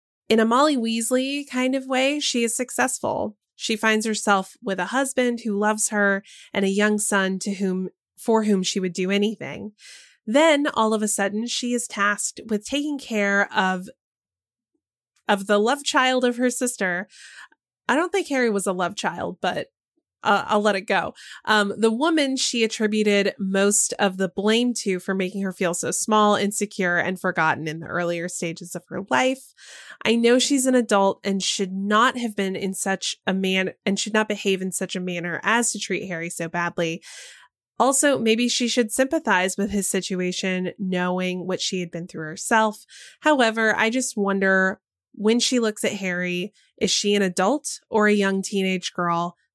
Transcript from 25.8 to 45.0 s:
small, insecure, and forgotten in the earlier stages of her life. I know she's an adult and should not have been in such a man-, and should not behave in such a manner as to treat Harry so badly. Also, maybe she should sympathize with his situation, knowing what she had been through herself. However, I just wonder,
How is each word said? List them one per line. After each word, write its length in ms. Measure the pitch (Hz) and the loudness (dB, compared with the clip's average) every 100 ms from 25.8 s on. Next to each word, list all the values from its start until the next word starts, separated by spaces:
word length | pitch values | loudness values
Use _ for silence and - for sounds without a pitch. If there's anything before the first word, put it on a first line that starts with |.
| - | -4
small, 440 | - - 214 208 208 | -4 2 4 6 4
insecure, 600 | 202 - 208 - 180 175 | 2 -2 -4 -2 0 0
and 240 | 170 185 | 0 -2
forgotten 480 | 185 180 160 143 156 | -4 0 0 0 -4
in 120 | 156 | -8
the 60 | 165 | -6
earlier 420 | 175 175 170 175 | -4 -2 -4 -6
stages 460 | - 170 170 175 | -6 -6 -8 -10
of 100 | 175 - | -14 -10
her 160 | 160 196 | -10 -2
life. 420 | 254 262 262 - _ - - - - | 0 0 -2 -8 _ -20 -20 -20 -6
I 140 | - 233 | 0 4
know 220 | 233 254 | 6 4
she's 260 | 254 285 262 | 4 2 4
an 80 | |
adult 460 | 254 226 202 196 - | 2 4 4 4 2
and 180 | - 196 | -2 -2
should 300 | - - 190 | -2 -2 -4
not 440 | 190 202 214 254 254 | -4 2 4 4 2
have 180 | 240 | -6
been 220 | 208 190 190 | -2 -4 -2
in 160 | 190 | -4
such 440 | 190 196 190 - - - | -4 -4 -4 -4 -6 -4
a 80 | |
man-, 400 | 190 190 190 190 - | -2 0 0 -2 -4
and 140 | - 196 | -2 -2
should 140 | 214 | 0
not 140 | 214 214 | 0 0
behave 340 | 202 202 190 | -2 0 -2
in 100 | 190 | -2
such 240 | - 185 185 | -6 -6 -6
a 40 | |
manner 400 | 180 175 170 165 | -6 -6 -6 -4
as 300 | 196 226 233 | 0 2 0
to 60 | 202 | -2
treat 280 | - 190 190 | -4 -6 -4
Harry 220 | 165 170 | -8 -8
so 180 | - 165 | -6 -6
badly. 540 | 175 170 - 165 170 - - - - - _ _ - | -4 -4 -2 -4 -4 -10 -20 -20 -20 -20 _ _ 0
Also, 400 | 240 262 294 269 | 2 4 2 2
maybe 300 | 220 220 240 | 2 2 2
she 200 | - 240 | 0 0
should 240 | 247 226 | 0 0
sympathize 640 | - 269 320 277 190 185 196 | 2 0 0 2 2 2 -2
with 120 | 196 | -2
his 160 | 202 190 | -2 -2
situation, 840 | 196 - 185 180 - 190 185 185 - | -2 -2 -2 -2 -2 -2 -2 -4 -4
knowing 680 | 190 180 180 180 185 180 180 | -4 -2 0 0 -2 -4 -4
what 140 | 175 | -4
she 200 | - 185 | -4 -4
had 100 | 175 | -6
been 160 | 170 175 | -8 -10
through 180 | 180 | -10
herself. 600 | 156 175 - 226 220 208 - - - - | -10 -8 0 2 2 -2 -16 -20 -20 -2
However, 540 | 302 294 226 220 220 - | 2 4 4 4 0 2
I 140 | 226 | 0
just 260 | 254 247 - | 0 -4 -2
wonder, 640 | 196 196 196 190 190 - _ _ | 0 2 2 4 2 -2 _ _